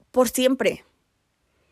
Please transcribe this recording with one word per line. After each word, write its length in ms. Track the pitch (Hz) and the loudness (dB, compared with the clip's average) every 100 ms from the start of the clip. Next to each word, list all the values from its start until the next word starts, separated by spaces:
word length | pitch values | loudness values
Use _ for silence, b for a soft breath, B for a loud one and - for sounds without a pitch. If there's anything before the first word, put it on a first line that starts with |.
| _ | _
por 180 | 254 240 | -2 0
siempre. 560 | - 254 262 202 - _ _ _ _ _ _ _ _ _ | 0 0 0 -2 -4 _ _ _ _ _ _ _ _ _